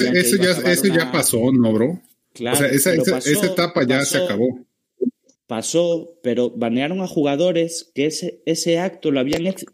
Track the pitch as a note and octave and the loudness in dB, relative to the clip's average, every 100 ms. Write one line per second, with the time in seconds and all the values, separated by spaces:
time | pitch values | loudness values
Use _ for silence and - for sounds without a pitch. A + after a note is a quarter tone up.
0 | - F3+ - G3 F3+ E3 F3+ F3 G3 E3 | 2 2 2 2 2 2 0 2 2 2
1 | - D#3+ - A#2 B2+ B2+ A2+ A2 C3 F3+ | 0 -2 0 2 2 4 4 2 0 -2
2 | _ _ _ - A#2+ C#3 C3+ C#3 F#3 E3 | _ _ _ -8 -2 0 2 2 2 2
3 | - B2+ C#3+ D3+ F#3 F3 E3+ E3+ B2+ C3 | 0 0 0 0 0 0 -2 0 2 2
4 | C#3 - F3+ G2+ B2 B2+ - _ _ - | 0 -2 -2 0 -2 -4 -14 _ _ -6
5 | B3 - _ _ - A2+ - E3 F3 E3 | -6 -6 _ _ -10 -8 -2 2 2 0
6 | - - B2 A#2 B2 A2+ A#2 B2 D3 F#3+ | -4 -8 -4 0 -2 -2 -2 -2 -2 -4
7 | F3+ E3+ C#3+ C#3+ F3+ E3 E3 - - C3 | -4 -2 0 2 0 0 -2 -6 -10 -4
8 | D3+ - F3+ - - E3 E3+ E3 F#3 F3 | -2 -2 -8 -8 -4 -2 0 0 -2 -4
9 | D#3 C3+ C3+ E3 F3+ F#3 - | -2 0 0 -2 -4 -6 -6